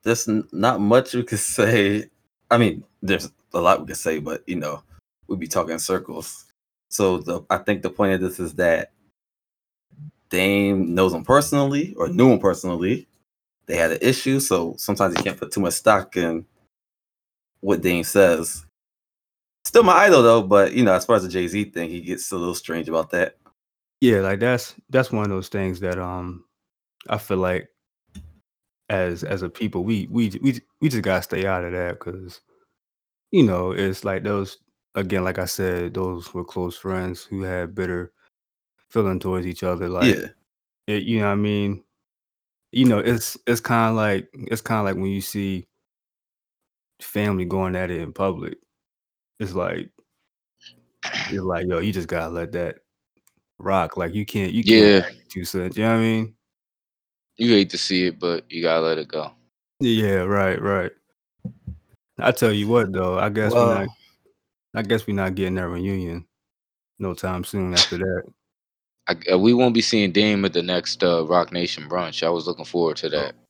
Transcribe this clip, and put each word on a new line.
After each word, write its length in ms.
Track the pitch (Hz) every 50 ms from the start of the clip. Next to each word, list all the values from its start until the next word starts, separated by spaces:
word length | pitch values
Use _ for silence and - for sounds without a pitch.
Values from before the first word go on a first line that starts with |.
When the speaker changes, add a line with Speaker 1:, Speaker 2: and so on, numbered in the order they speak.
Speaker 1:
There's 260 | _ 110 117 113 - 113
n-, 200 | 107 110 - _
not 280 | - 85 101 120 127 92
much 340 | 101 104 117 127 131 - -
we 80 | 123 123
could 140 | - 117 101
<laughs> 20 |
say. 720 | - - - - 107 107 120 110 101 98 101 107 - _ _ _ _ _ _ _ _ _
I 80 | 120 117
mean, 260 | 117 101 80 - - _ _ _
there's 280 | - 95 98 82 - - _ _ _ _ -
a 60 | 87
lot 200 | 87 90 95 -
we 60 | 80
could 100 | 76 78
say, 220 | - - 85 80 76
but, 240 | 73 76 78 - _
you 100 | - 90
know, 260 | 87 76 76 76 - _ _ - _ _ _ _ _ _
we'd 140 | - 104 92
be 60 | 85
talking 260 | 80 - 95 82 82
in 60 | 82 82
circles. 680 | - - 95 87 - - 78 80 78 - - - - _ _ _ _ _ _ _ _ _
So 280 | - - 104 95 92 82
the, 240 | 76 82 87 - - _
I 100 | 95 -
think 220 | - - 104 92
the 60 | - 92
point 220 | - - 104 95 95
of 60 | 92
this 180 | 92 90 - -
is 160 | 90 80 76
that 360 | - 90 85 82 80 - - _ _ _ _ _ _ _ _ _ _ _ _ _ _ _ _ _ _ _ _ _ - 147 151 _ _ _ _
Dame 680 | - 90 95 98 101 101 101 101 101 95 95 82 87
knows 200 | 92 95 92 87
him 100 | - -
personally, 720 | - 127 143 147 - - 143 139 139 139 143 160 190 -
or 120 | - - 87
knew 240 | 87 92 123 131
him 60 | 117 98
personally. 680 | - 98 87 - - 92 87 85 87 95 123 - - _ _ _ _ _ _ _ _ _ _ _ _
They 100 | - 85
had 160 | 85 82 80
an 60 | 80 -
issue, 380 | - 123 131 - - 135 135 139
so 340 | 135 - 92 87 82 82 -
sometimes 380 | - - - 101 95 98 92 87
you 60 | -
can't 160 | - 95 92 -
put 140 | - -
too 80 | - 104
much 140 | 98 87 98
stock 420 | - - 110 107 98 80 - -
in 280 | 92 87 85 82 82 82 _ _ _ _ _ _ _ _ _ _ _ _ _ _ _ _ _ _ _ _ _ _ _
what 200 | - 95 101 90
Dame 240 | 87 92 87 85 82
says. 640 | - - 101 98 90 85 78 82 - - - - _ _ _ _ _ _ _ _ _ _ _ _ _ _ _ _ _ _ _ _
Still 200 | - - 233 226
my 80 | 185 180
idol, 280 | 170 196 208 175 139
though, 200 | 120 117 113 117
but, 300 | 101 92 101 101 98 - -
you 100 | 120 123
know, 80 | 104 92
as 120 | 90 -
far 100 | - 117
as 60 | 104
the 60 | 92 90
Jay-Z 340 | 92 92 87 87 87 104 101
thing, 220 | - _ 85 85 82
he 120 | 85 87
gets 280 | 82 87 87 - - -
a 40 | 98
little 180 | 90 85 90 85
strange 340 | - - - 80 85 80 78
about 220 | 80 82 80 -
that. 260 | - 87 87 - _ _ _ _ _ _ _ _ _ _ _ _ _ _
Speaker 2:
Yeah, 180 | 135 123 113 98
like, 200 | 95 95 98 98
that's, 340 | 117 123 127 120 - - - - _ _
that's 220 | - 127 131 -
one 120 | - 110 104
of 60 | 101
those 180 | 98 95 92 -
things 320 | - 101 95 92 90 87
that, 180 | 98 90 90 92
um, 460 | 92 90 90 90 90 90 92 90 _ _ _ _ _ _ _ _ _ _ _ _ - -
I 80 | 110 107
feel 200 | - - 101 92
like 300 | 92 92 90 90 - _ _ _ _ _ _ _ _ _ _ - - - - _ _ _ _ _ _ _ _ _ _ _
as, 340 | 104 95 92 90 87 85 -
as 180 | - 101 92
a 60 | 90 85
people, 360 | - - 113 101 - 92 87
we, 240 | 104 113 104 92 -
we, 200 | - 120 117 104 95 -
we, 180 | - 139 123 113 _ _ _ _
we 80 | 151 156
just 140 | 127 110 95
gotta 180 | 101 95 90
stay 240 | 95 - - 95 95
out 180 | 95 95 90 87
of 80 | 87
that 260 | 90 90 90 87 85 -
'cause, 400 | - 87 90 95 92 90 - - _ _ _ _ _ _ _ _ _ _ _ _ _ _ _ _ _ _
you 120 | - 185 143
know, 260 | 107 92 87 90 92
it's 340 | 90 92 98 95 95 - -
like 200 | 98 95 92 87
those, 340 | 104 104 101 98 95 - _ _ _ _ _ _ _ _
again, 300 | 98 101 92 98 95 90
like 140 | 92 90 95
I 60 | 92
said, 480 | 90 - - 95 92 90 87 87 85 -
those 400 | 95 92 90 90 85 85 - -
were 100 | 90 85
close 320 | - - 92 90 87 87
friends 460 | - - 95 92 92 92 92 90 - -
who 180 | _ 98 95
had 320 | 98 92 92 90 87 82 92
bitter 380 | 95 92 90 90 87 90 - _ _ _ _ _ _ _ _ _ _ _ _ _ _ _ _
feeling 300 | - 117 107 95 92 90
towards 260 | - 95 92 92 90
each 160 | 90 87 -
other, 260 | - 90 90 85 90 87
like, 260 | 90 87 - 127 95
Speaker 1:
Yeah. 100 | 80 - - - _ _ _ _ _ _ _ _ _ _ -
Speaker 2:
it, 160 | 104 104 -
you 160 | 104 117 110
know 60 | 104 101
what 40 |
I 40 | 101
mean? 480 | 104 104 104 104 104 101 101 101 95 _ _ _ _ _ _ _ _ _ _ _ _ _ _ _ _ _ _
You 140 | - 120 131
know, 120 | 127 113 101
it's, 400 | - 117 120 113 110 - - - _
it's 140 | - 120 113
kinda 320 | - - 120 117 113 110
like, 360 | 110 110 107 104 98 95 - _ _
it's 260 | 135 123 - 117 110
kinda 200 | - - 117 110
like 140 | 104 98 95
when 100 | 92 95 98
you 80 | 98 98
see 460 | 95 - - 104 98 98 95 90 90 _ _ _ _ _ _ _ _ _ _ _ _ _ _ _ _ _ _ _ _ _ _ _ _ _ _ _
family 440 | - - - 101 104 104 98 92 92
going 320 | 87 92 95 95 92 90
at 140 | 92 92 87
it 100 | 90 82
in 120 | 82 80
public. 460 | 82 - 98 98 90 85 82 80 80 _ _ _ _ _ _ _ _ _ _ _ _ _ _ _ _ _
It's 140 | 110 92 87
like, 360 | 92 90 92 85 87 - - _ _ _ _ _ _ _ _ _ _ _ _ _ _ _ - _ _ _ _ _ _ - - - - - -
you're 140 | - 98 92
like, 220 | 92 87 85 92
"Yo, 120 | 90 90 82
you 120 | 85 107
just 160 | 92 92 85 78
gotta 200 | 87 85 82 80
let 200 | 85 85 85 82
that 240 | - 87 87 - - _ _ _ _ _ _ _ _ _ _ _ _ _ _ _ _ _
rock." 380 | - 95 95 95 85 80 -
Like, 180 | 98 87 82 85
you 100 | 107 101
can't, 260 | - - 107 98 92
you 100 | - 113 113
can't 120 | 101 113
Speaker 3:
Yeah. 220 | 110 107 104 101 95 87
Speaker 2:
act 240 | - - - _ _
two 140 | - 95 90
cents, 320 | - - 95 90 92 90
you 60 | 104 107
know 60 | 113
what 60 | 113 113
I 20 |
mean? 320 | 113 113 113 110 113 110 110 _ _ _ _ _ _ _ _ _ _ _ _ _ _ _ _ _ _ _ _ -
Speaker 3:
You 140 | 117 120 117
hate 160 | 101 98 87
to 80 | - 90
see 280 | - - 95 90 90
it, 120 | 90 82 -
but 240 | - 87 85 80 - _
you 120 | 82 82
gotta 200 | 85 82 80 82 80
let 140 | 80 80 80
it 100 | 76 69
go. 240 | - 78 76 76 _ _ _ _ _ _ _ _ _ _
Speaker 2:
Yeah, 400 | 135 120 113 110 107 101 98 95
right, 380 | 90 95 101 101 98 92 90 -
right. 320 | - 101 101 98 87 92 - _ _ _ _ _ _ _ _ _ _ - - _ _ - - - _ _ _ _ _ _ _ -
I 120 | - 117
tell 220 | 120 - 127 113
you 160 | 104 104 104 104
what, 240 | 117 120 110 95
though, 260 | 95 98 92 90 92 92
I 120 | 98 107
guess 220 | 104 110 107 104
we 60 | - 120
Speaker 1:
Well 220 | 120 117 98 98
Speaker 2:
not, 80 | 95 90 - _ _ _ _ _ _ _ _ _ _ _ _ _ _ _ -
I 80 | 113
guess 240 | 110 101 117 107 -
we 60 | -
not 220 | 104 98 95 95 95
getting 200 | 92 95 92 92
that 120 | 92 90 85
reunion 580 | 87 85 90 98 98 95 90 85 82 85 - _ _ _ _ _ _ _ _ _ _ _ _ _ _ _
no 160 | 110 95 87
time 280 | - - 92 92 90 87
soon 300 | - - 101 92 90 87
after 240 | 82 - - - 87
that. 240 | 92 95 92 90 - - _ _ _ _ _ _ _ _ _ _ _ _ _ _ _ -
Speaker 3:
I, 80 | 85 82 - 87
uh, 60 | 92 92
we 140 | 98 117 120
won't 200 | 120 127 123 117
be 60 | 117
seeing 320 | 110 - - 110 104 95
Dame 320 | 82 101 107 107 104 101 98
at 80 | 95
the 100 | - 87
next, 400 | 85 90 90 87 - - - -
uh, 240 | 95 90 87 82 80
Roc 240 | 78 90 87 85 -
Nation 360 | 87 87 87 85 - - 73 73
brunch. 340 | 85 90 87 80 76 -
I 80 | 80 82
was 160 | 87 85 78
looking 180 | 90 85 - 78
forward 340 | - - 87 85 80 76 -
to 80 | - 78
Speaker 2:
Oh, 20 |
Speaker 3:
that. 240 | 76 73 73 67 - _ _ _